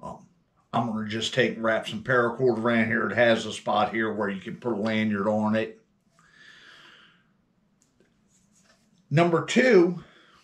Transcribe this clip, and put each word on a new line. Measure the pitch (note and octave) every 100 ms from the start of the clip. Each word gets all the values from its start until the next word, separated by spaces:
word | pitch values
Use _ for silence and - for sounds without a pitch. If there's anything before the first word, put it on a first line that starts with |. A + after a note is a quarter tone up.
Um, | - - - _ _ _ _
I'm | A2 A#2
gonna | A2 G#2+
just | A2 A2
take, | - A#2+ F#2+
wrap | A2+ A2 -
some | A2
paracord | - B2+ A#2+ A#2 C3 A2
around | A#2 A#2 A2
here. | A2+ G2+
It |
has | G#2 A#2+ A2+ G#2+
a |
spot | - - G#2 G#2
here | A2+ A2
where | G#2 G2+
you | F#2+
can | - -
put | B2
a | G#2
lanyard | A2 A2 A2 G#2 G2+
on | G#2+ G#2+
it. | A2 A2 - _ _ _ _ _ _ - - - - - - _ _ _ _ _ _ _ _ _ _ _ _ _ _ _ _ _ _ _ _ _
Number | C#3+ E3+ E3 -
two, | - B3+ G3+ F3 E3 - _ _ _